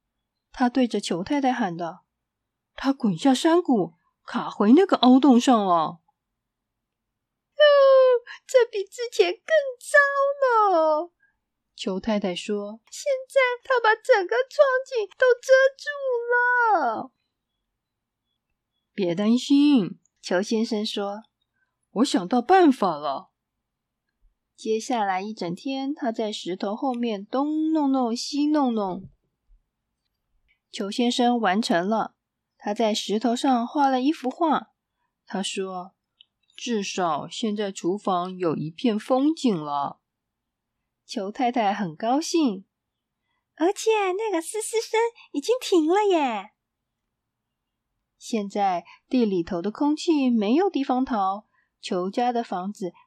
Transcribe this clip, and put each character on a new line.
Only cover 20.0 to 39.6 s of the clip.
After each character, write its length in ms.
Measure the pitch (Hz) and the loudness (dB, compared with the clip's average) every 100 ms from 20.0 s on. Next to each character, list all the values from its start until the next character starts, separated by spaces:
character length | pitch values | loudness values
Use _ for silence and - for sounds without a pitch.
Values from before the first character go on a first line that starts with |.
| _ _ | _ _
裘 200 | - 180 | -4 -2
先 240 | 208 220 233 | 0 -2 -2
生 200 | 214 220 | -4 -4
说 380 | - 202 208 - _ _ _ _ _ _ | -6 -8 -8 -16 _ _ _ _ _ _
，“我 140 | 190 285 | -2 0
想 220 | 269 175 | 0 0
到 140 | 247 | -2
办 280 | 226 381 320 | 4 6 6
法 280 | 254 190 147 | 4 0 -2
了。” 340 | 147 135 - _ _ _ _ _ _ _ _ _ _ _ _ _ | -6 -6 -10 _ _ _ _ _ _ _ _ _ _ _ _ _
接 200 | 220 220 | -4 -4
下 280 | 220 240 202 | -2 -2 0
来 160 | 185 | -2
一 120 | 208 | -4
整 220 | 220 175 175 | -8 -8 -6
天， 400 | 269 269 269 311 | -6 -6 -6 -4
他 160 | 254 | -4
在 220 | 226 214 | -4 -6
石 240 | 214 - 185 | -6 -8 -6
头 180 | 202 226 | -6 -4
后 180 | 269 | -4
面 320 | 240 240 202 202 | -4 -4 -6 -6
东 460 | 254 294 311 311 | -4 -2 -2 0
弄 180 | 320 277 | 0 0
弄 240 | 269 233 | 0 0
西 340 | 240 - 285 294 | -4 -6 -2 0
弄 260 | 302 262 | 2 0
弄。 360 | 220 190 180 190 _ _ _ _ _ _ _ _ _ _ _ _ _ _ _ _ | -2 -4 -6 -12 _ _ _ _ _ _ _ _ _ _ _ _ _ _ _ _
裘 220 | - 202 | -10 -8
先 180 | 220 247 | -2 -2
生 300 | 247 240 240 | 2 2 2
完 220 | 202 190 | 0 0
成 260 | - 175 185 | 0 0 0
了， 280 | 220 - _ _ _ _ _ | -4 -4 _ _ _ _ _
他 160 | - | -8
在 200 | 208 220 | -2 -2
石 240 | 214 - 214 | -2 -4 -2
头 160 | 240 | -2
上 320 | 247 285 247 240 | 0 0 0 0
画 220 | 302 277 | 0 0
了 140 | 254 | 2
一 100 | 269 | 0
幅 180 | 330 247 | -2 -6
画。 440 | - 320 220 - _ _ _ _ _ _ | -4 0 0 -4 _ _ _ _ _ _
他 160 | 190 | -8
说 540 | 190 202 190 185 185 _ _ _ _ _ _ - | -6 -6 -8 -10 -14 _ _ _ _ _ _ -16
，“至 260 | 247 220 | -6 -4
少 420 | 196 196 175 147 165 | -4 -2 -2 -2 -6
现 260 | - 220 208 | -6 -6 -4
在 160 | 202 | -6
厨 260 | - 170 202 | -4 -4 -4
房 400 | - 180 185 185 | -2 -4 -4 -4
有 160 | 175 147 | -4 -4
一 120 | 151 | -6
片 300 | - 240 214 | -2 -2 -2
风 340 | - 262 294 | 0 2 2
景 220 | 320 254 | 0 0
了。” 460 | 170 | -2